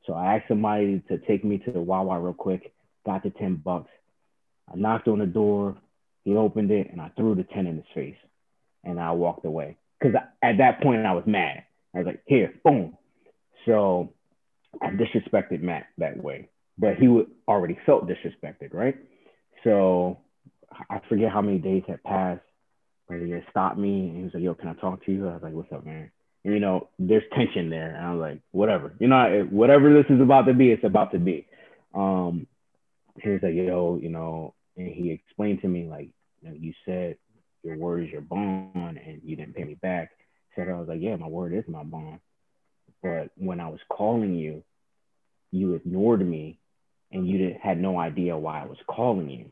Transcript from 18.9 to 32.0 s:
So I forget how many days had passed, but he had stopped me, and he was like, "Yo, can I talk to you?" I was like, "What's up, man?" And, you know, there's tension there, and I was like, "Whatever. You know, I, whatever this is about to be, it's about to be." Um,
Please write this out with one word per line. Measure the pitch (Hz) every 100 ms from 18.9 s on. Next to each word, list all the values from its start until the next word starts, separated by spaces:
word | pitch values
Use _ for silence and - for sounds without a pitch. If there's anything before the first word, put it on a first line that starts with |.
| 135 - _ _ _ _ _
So | 117 101 95 90 90 90 _ _ _ _ _ - -
I | - -
forget | 107 110
how | 104
many | 101 95
days | 95 95 95
had | 87
passed, | - 98 92 90 _ _ _ _ _ _ _
but | 87
he | 85
had | 87 -
stopped | - 190 -
me, | 101 196 90
and | -
he |
was | 92
like, | 85
"Yo, | 87 82
can | 85
I |
talk | 82 92 92 -
to |
you?" | 95 95
I |
was | 85
like, | 80
"What's | 80 -
up, | 73 78
man?" | 80 76 _ _ _
And, | 98 104
you |
know, | 101 92 - -
there's | 92 110 - 143
tension | 120 98 82
there, | 80 80
and | 78
I | 85
was | 85
like, | 78 76 _
"Whatever. | 92 107 95 71 87
You | 120
know, | 131
I, | 117 101
whatever | 98 98 117 143 143
this | 147 139
is | 131
about | 131 135 127
to | 127
be, | 127
it's | 110
about | 110 104 98
to | 92
be." | 90 78 - _ - _ _
Um, | 98